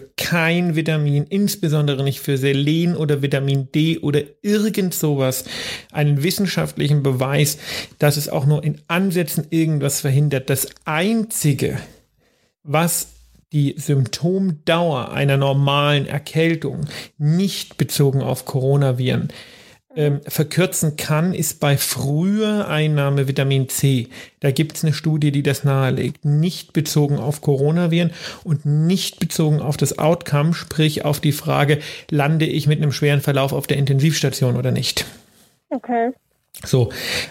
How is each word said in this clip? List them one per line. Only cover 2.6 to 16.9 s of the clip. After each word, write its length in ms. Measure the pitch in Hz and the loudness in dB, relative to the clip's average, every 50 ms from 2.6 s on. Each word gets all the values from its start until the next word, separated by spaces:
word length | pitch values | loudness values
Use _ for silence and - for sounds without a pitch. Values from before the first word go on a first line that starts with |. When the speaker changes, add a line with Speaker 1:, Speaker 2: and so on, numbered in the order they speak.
| 143 147 156 165 170 175 175 151 | 2 2 2 2 2 0 0 0
Speaker 1:
oder 240 | 156 147 147 131 | 0 0 0 0
Vitamin 500 | 139 139 139 139 139 139 139 139 135 127 | 0 0 0 0 0 0 0 0 -2 0
D 280 | - 156 151 160 165 160 | 0 0 2 2 0 0
oder 200 | - 147 143 147 - - - _ | 0 0 0 0 -2 -2 -10 _
irgend 520 | - 208 208 214 214 220 - 208 190 180 165 | -2 0 2 2 2 0 0 0 -2 -2 -2
sowas, 520 | - - 151 147 135 135 131 127 - - - - - - - - - - - - | 0 0 0 2 2 0 0 -2 -4 -6 -10 -10 -10 -10 -10 -10 -12 -14 -10 -4
einen 300 | 147 147 147 143 139 139 | 0 2 2 2 2 0
wissenschaftlichen 800 | 190 180 - 202 175 - 175 156 151 - - 151 143 147 147 | 0 0 0 -2 -2 -2 -2 -4 -4 -2 -2 0 2 2 2
Beweis, 560 | 135 139 131 123 131 135 143 147 151 147 - - - - - - - - - - | 2 2 0 0 0 0 2 2 2 0 0 -6 -10 -12 -10 -10 -12 -10 -4 0
dass 180 | - 147 147 147 | 2 2 2 2
es 100 | 147 - | -2 -2
auch 180 | - 160 131 | -2 0 2
nur 200 | 143 151 147 151 | 2 2 2 0
in 160 | 156 147 - - - | -2 -4 -6 -6 -4
Ansätzen 580 | 170 175 196 196 165 180 175 - - - - - | -2 0 0 0 0 0 -2 -2 -2 -6 -4 -2
irgendwas 520 | - 160 165 165 156 147 139 143 147 - | 0 0 2 2 0 0 0 -2 -2 -2
verhindert. 480 | - 143 131 143 151 147 143 131 127 - | -2 0 2 2 2 2 0 -2 0 0
Das 180 | 139 127 - - - - - | -2 -2 -2 -6 -10 -14 -8
Einzige, 920 | 170 156 156 180 208 226 226 214 226 - - - 151 143 143 151 - - 127 - - - - _ _ _ _ _ _ _ _ _ _ _ _ - | -4 -2 0 0 2 0 0 -2 -4 -4 -2 0 0 0 2 0 -2 -4 -6 -10 -12 -20 -20 _ _ _ _ _ _ _ _ _ _ _ _ -8
was 440 | 151 139 156 170 170 151 - - - - - - _ _ _ _ - - | -2 0 0 0 0 -2 -4 -6 -8 -14 -20 -20 _ _ _ _ -4 -2
die 220 | 151 143 139 - - | 0 0 0 -2 -4
Symptomdauer 1400 | 143 - 147 135 131 113 - - - 175 185 190 190 190 160 147 - - 165 170 175 170 147 127 110 - - | -2 0 2 2 2 0 -2 -2 -2 0 0 0 0 -2 -4 -4 -2 0 0 2 2 0 0 -2 -4 -4 -2
einer 240 | - 139 143 139 135 | 0 2 2 2 2
normalen 680 | 139 139 135 139 139 143 139 143 143 147 147 143 139 | 2 2 2 2 2 2 2 2 2 2 2 0 0
Erkältung 760 | - - 147 147 - - 160 165 165 165 160 151 139 139 123 - - | -2 -6 -8 -6 -4 0 0 2 2 0 -2 -4 -6 -6 -6 -8 -8